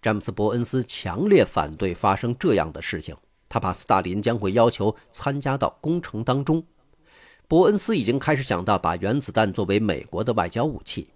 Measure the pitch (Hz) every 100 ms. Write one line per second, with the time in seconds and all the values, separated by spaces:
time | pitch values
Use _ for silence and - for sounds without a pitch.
0 | 110 107 - 95 107 120 117 131 117 -
1 | - 87 202 190 101 - 76 80 95 85
2 | 104 95 117 120 185 104 80 78 - 87
3 | 78 - _ _ _ 117 98 92 - 98
4 | 90 95 107 117 101 107 117 - 104 -
5 | _ - - 143 139 135 - - 156 175
6 | - 104 117 135 139 165 160 _ _ _
7 | _ _ - _ _ 160 180 208 - 214
8 | 107 131 - 147 131 90 92 98 82 85
9 | 95 135 - - 107 95 98 101 107 78
10 | - 82 110 107 87 113 147 123 - -
11 | -